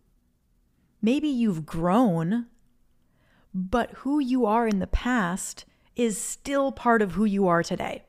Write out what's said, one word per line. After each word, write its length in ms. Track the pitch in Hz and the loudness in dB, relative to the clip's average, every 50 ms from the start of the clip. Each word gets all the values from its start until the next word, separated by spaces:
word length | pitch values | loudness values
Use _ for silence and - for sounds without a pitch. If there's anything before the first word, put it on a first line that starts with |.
| _ _ _ _ _ _ _ _ _ _ _ _ _ _ _ _ _ _ _ _ | _ _ _ _ _ _ _ _ _ _ _ _ _ _ _ _ _ _ _ _
Maybe 280 | 208 220 262 294 302 302 | 0 2 2 2 0 0
you've 360 | 269 240 233 214 180 160 151 | 0 0 0 0 0 -2 -4
grown, 800 | - - 165 165 175 185 233 254 214 170 165 160 170 214 240 233 - _ _ _ _ _ _ _ _ _ _ _ _ _ _ _ _ _ _ _ _ - | -8 -6 -2 0 2 4 4 4 4 2 0 0 -2 -2 -2 -4 -8 _ _ _ _ _ _ _ _ _ _ _ _ _ _ _ _ _ _ _ _ -8
but 380 | 185 185 185 247 240 226 - | -8 -4 -2 -2 -2 -2 -4
who 280 | - - - 262 285 302 | -8 -8 -4 -2 -2 0
you 260 | 277 240 254 254 240 | 0 0 0 0 2
are 220 | 208 214 233 233 | 2 2 2 2
in 120 | 220 208 190 | 0 0 -2
the 80 | 180 | -2
past 800 | - - - - 247 254 254 247 170 180 190 - - - - - _ _ _ _ _ _ | -2 -2 -2 0 0 0 0 0 0 -2 -4 -8 -10 -12 -14 -18 _ _ _ _ _ _
is 240 | - 240 226 202 | -2 -2 0 -2
still 540 | - - - - - - 277 285 277 277 269 | -4 -8 -10 -10 -10 -6 -2 0 0 0 0
part 300 | - - - 240 233 226 | -2 0 2 4 4 4
of 120 | 214 190 160 | 2 0 0
who 120 | 185 220 | 0 0
you 220 | 214 196 196 196 | 2 2 2 2
are 140 | 180 170 170 | 4 2 2
today. 440 | 170 - 185 - - - - - - | 0 -2 -4 -6 -6 -6 -10 -12 -16